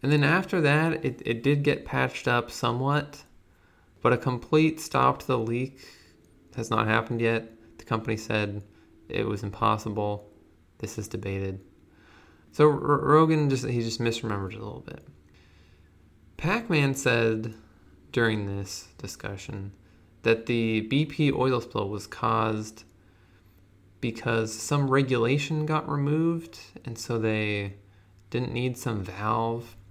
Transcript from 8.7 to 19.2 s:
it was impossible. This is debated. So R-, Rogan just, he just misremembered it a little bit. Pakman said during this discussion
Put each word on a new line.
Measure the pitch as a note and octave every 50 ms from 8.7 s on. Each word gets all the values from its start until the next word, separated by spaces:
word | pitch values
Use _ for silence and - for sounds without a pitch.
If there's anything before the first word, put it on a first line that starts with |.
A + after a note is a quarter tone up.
| - - - _ - - - -
it | - - G#2 G#2+
was | G#2+ G2+ G#2+
impossible. | G2+ G2 - A2 G#2+ G#2+ A2 - A2+ G2+ G#2 G#2 G#2 G#2 G#2 - - - - _ _ _ _ _ _ _ _
This | - - - -
is | G#2 -
debated. | - G2+ F#2 G2 G2 G2 G2 G2 F#2 F#2+ - - _ _ _ _ _ _ - - - - - - - _ _ - -
So | - D3+ D3+
R-, | D3 -
Rogan | C#3 - D3 C#3 D#3 C3+ D3 D#3 D#3+ D#3 D#3+ D3+ D3+ C#3+
just, | C3+ B2+ A#2 A#2
he | A#2+ A#2+
just | A#2 A2+ A2 -
misremembered | A#2 A#2 A2 - - A#2 G#2 G2+ G2 F#2+ G#2
it | G#2+
a | A2
little | G#2 - - - -
bit. | - - - - - - - _ _ - - - - - - _ - _ - - _ - - - _ - _ - - -
Pakman | - D#3+ G3 A#3 A3+ - F3 D3+ C#3+ C#3 C3+
said | C3+ - C3 A#2+ A#2 A2+ A2+ A2 A2 A2 A2+ A2 - - - _ - - - - - - - -
during | B2+ A#2 A2+ A2 G#2+ G2+
this | G2+ G2 G2 G2+ G2 - - - - - -
discussion | - G2+ - -